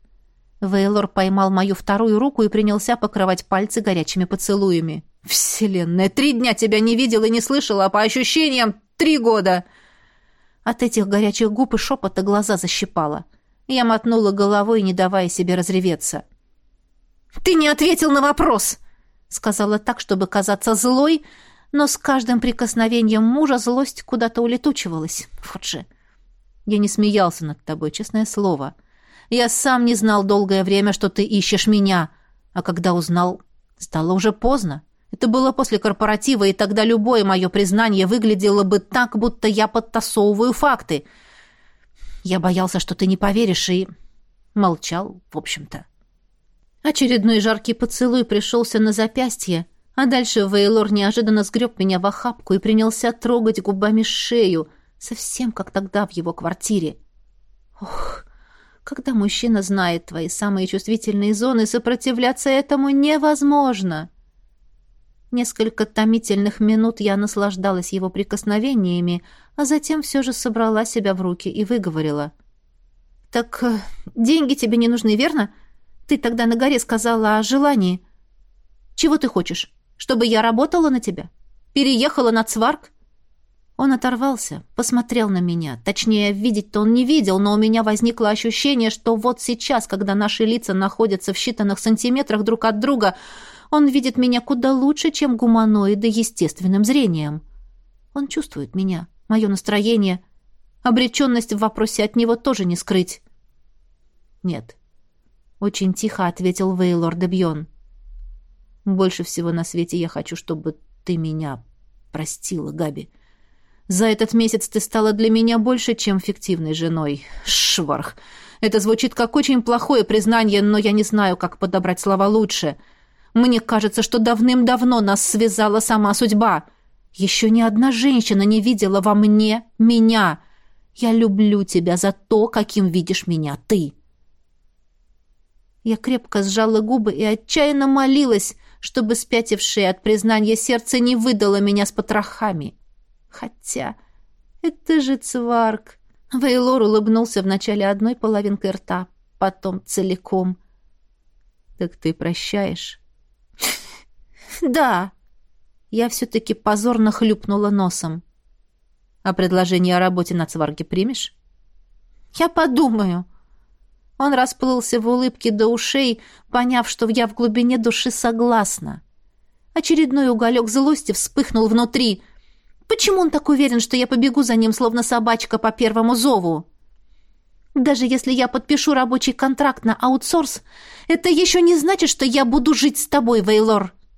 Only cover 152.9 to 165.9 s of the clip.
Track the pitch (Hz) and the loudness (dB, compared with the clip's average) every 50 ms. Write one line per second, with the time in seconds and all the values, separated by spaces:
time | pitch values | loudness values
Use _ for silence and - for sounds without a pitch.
152.9 | - - _ _ _ _ _ _ _ _ _ _ _ - - - - - - - | -16 -20 _ _ _ _ _ _ _ _ _ _ _ -8 -6 -6 -6 -8 -12 -18
153.9 | - - - _ _ - - _ - - - - - - 339 277 247 320 285 254 | -20 -20 -20 _ _ -20 -20 _ -20 -20 -20 -20 -8 -4 -2 0 2 2 2 2
154.9 | 202 175 185 190 - _ _ _ _ _ _ _ _ _ _ _ _ _ _ _ | 2 0 -2 -4 -10 _ _ _ _ _ _ _ _ _ _ _ _ _ _ _
155.9 | - 220 233 240 - - 247 226 - 226 220 - 214 - _ 214 214 202 214 247 | -2 -2 -2 -2 -2 -4 -6 -4 -4 -4 -4 -4 -6 -4 _ -2 0 0 0 0
156.9 | 240 226 214 214 214 - 233 214 214 214 - - 202 202 208 202 202 202 190 180 | 2 2 2 2 2 2 0 0 0 0 -2 -2 -2 0 0 0 0 0 0 -2
157.9 | - - - 160 160 170 - _ _ _ _ _ _ _ _ _ _ _ _ _ | -2 -4 -8 -8 -8 -10 -12 _ _ _ _ _ _ _ _ _ _ _ _ _
158.9 | _ _ _ _ _ _ _ 190 180 196 185 180 185 185 185 175 185 180 180 180 | _ _ _ _ _ _ _ -4 -2 0 0 2 2 2 2 2 2 2 2 2
159.9 | 180 180 185 185 180 180 170 - 175 170 160 - - 165 151 147 151 - 160 - | 2 2 2 2 2 0 -2 -2 -2 -4 -4 -4 -4 -4 -4 -4 -4 -8 -8 -4
160.9 | - 180 196 247 262 - - - - _ _ _ _ _ _ _ _ - _ _ | -2 -2 -2 -2 -4 -6 -10 -12 -14 _ _ _ _ _ _ _ _ -20 _ _
161.9 | - _ _ _ _ - - - - - 330 330 330 339 320 277 247 269 311 254 | -20 _ _ _ _ -20 -20 -20 -4 -2 -2 0 2 0 0 2 2 2 2 2
162.9 | 220 214 202 185 175 175 180 - - - _ _ _ _ _ _ _ _ _ _ | 2 2 0 0 -2 -4 -6 -10 -16 -20 _ _ _ _ _ _ _ _ _ _
163.9 | _ _ _ _ _ - 262 285 277 254 254 262 - - 262 262 254 247 233 - | _ _ _ _ _ -4 -2 0 2 2 0 0 -2 -2 -2 0 0 0 0 0
164.9 | 240 233 214 233 247 247 254 254 247 - - 233 214 208 220 226 233 226 - - | -2 0 2 2 0 2 0 -2 -4 -2 -2 -2 0 2 2 2 2 0 -2 -2